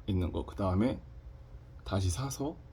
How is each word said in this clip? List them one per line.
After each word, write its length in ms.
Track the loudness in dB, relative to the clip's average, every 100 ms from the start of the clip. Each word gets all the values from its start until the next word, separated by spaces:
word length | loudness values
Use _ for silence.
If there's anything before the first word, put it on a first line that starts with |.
| 0
있는 240 | 2 4
거. 160 | 0 -4
그 80 |
다음에 480 | 0 4 6 4 2 -6 -14 -14 -14 -14 -16 -14 -14
다시 260 | -2 2 2
사서 440 | 2 0 -2 -2 -4 -12